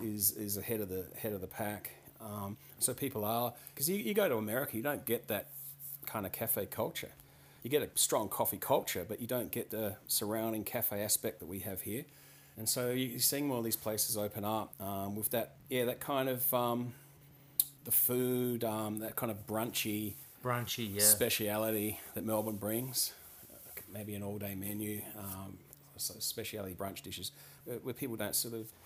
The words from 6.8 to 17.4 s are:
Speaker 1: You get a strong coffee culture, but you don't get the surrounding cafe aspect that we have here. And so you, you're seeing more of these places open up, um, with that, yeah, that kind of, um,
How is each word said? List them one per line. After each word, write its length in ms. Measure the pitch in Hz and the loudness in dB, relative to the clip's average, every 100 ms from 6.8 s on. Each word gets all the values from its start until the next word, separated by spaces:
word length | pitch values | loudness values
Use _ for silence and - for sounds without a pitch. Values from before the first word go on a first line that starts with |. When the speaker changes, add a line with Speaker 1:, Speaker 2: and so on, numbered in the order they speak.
| 117 - - - - - - - | -2 -2 -8 -12 -20 -20 -20 -10
Speaker 1:
You 60 | 120 | 2
get 120 | 143 | 2
a 80 | 101 - | 2 4
strong 340 | - 139 101 | 4 4 2
coffee 280 | - 113 98 | 2 2 2
culture, 480 | - 139 - 95 90 | 4 4 4 -2 -2
but 120 | 104 | -4
you 80 | 117 | -2
don't 240 | 127 104 | -2 -2
get 200 | 120 - | -4 -4
the 260 | 107 104 101 - | -2 -2 -2 0
surrounding 560 | - 104 110 113 110 | 0 2 0 0 0
cafe 380 | 101 120 - 101 | -2 0 0 0
aspect 380 | 104 - 113 - | 2 2 0 -4
that 80 | 82 | -6
we 120 | 98 | -6
have 220 | 98 95 | -4 -6
here. 240 | 104 117 160 - - - - - | -4 -6 -6 -16 -20 -20 -18 -6
And 120 | 113 | 0
so 240 | 131 123 | 2 2
you, 160 | 127 131 | 2 0
you're 120 | 127 | 2
seeing 280 | - 143 147 | 2 4 2
more 100 | 123 | 2
of 80 | 113 | 0
these 100 | - | -2
places 400 | 110 107 - 110 | 0 0 0 0
open 280 | 104 104 101 | 0 0 0
up, 280 | 110 104 - | 0 -2 -6
um, 340 | 98 98 98 104 | -4 -2 -2 -2
with 140 | 104 | 0
that, 240 | 117 - - - | 0 -2 -6 -2
yeah, 160 | 127 120 | 2 2
that 140 | - | 0
kind 300 | - 139 131 | 0 2 2
of, 240 | 127 - | 2 2
um, 400 | 123 120 120 123 - - - - - | 4 4 2 0 -6 -16 -20 -20 -20